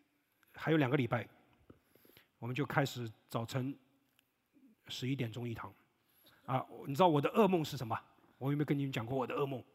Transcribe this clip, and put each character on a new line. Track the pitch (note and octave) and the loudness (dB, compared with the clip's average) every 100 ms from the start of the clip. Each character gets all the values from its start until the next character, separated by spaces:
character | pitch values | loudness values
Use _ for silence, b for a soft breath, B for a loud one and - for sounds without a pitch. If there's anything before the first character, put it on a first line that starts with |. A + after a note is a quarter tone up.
| _ _ _ _ _ - | _ _ _ _ _ -8
还 | - | 0
有 | D#3+ | 2
两 | B2+ | 4
个 | C#3+ | 2
礼 | B2 | 0
拜， | A#2 - - _ _ - - b b b b b - | -2 -4 -16 _ _ -20 -20 b b b b b -12
我 | A#2 | -8
们 | B2+ | -4
就 | C3+ | 0
开 | D#3 C#3 | 2 2
始 | B2 A2+ - - | 0 -10 -12 -8
早 | B2 A#2 | -6 -4
晨 | C3+ B2+ C#3 _ _ _ _ _ _ _ _ _ _ - | -4 -4 -6 _ _ _ _ _ _ _ _ _ _ -14
十 | - B2+ | -8 -4
一 | C3+ | -2
点 | A#2 | -4
钟 | A#2 A#2+ | -6 -8
一 | |
堂。 | A2 G2+ - _ _ _ b b b - | -8 -12 -16 _ _ _ b b b -2
啊， | C3 - - - | -2 -2 -10 -4
你 | C3 | 4
知 | |
道 | F#3 | 6
我 | D3 | 6
的 | D3 | 4
噩 | G#3+ G3 | 4 6
梦 | F3+ | 4
是 | D3+ C3+ | 0 -4
什 | A#2 | -6
么？ | - - _ _ - | -6 -8 _ _ -8
我 | C3 | -2
有 | D3 | 0
没 | |
有 | D3+ | 0
跟 | C#3+ | 0
你 | |
们 | C#3 | 0
讲 | C3 A2+ | -4 -4
过 | C3+ | -2
我 | A#2+ | -2
的 | B3 | -2
噩 | - | -2
梦？ | B2+ - | -4 -10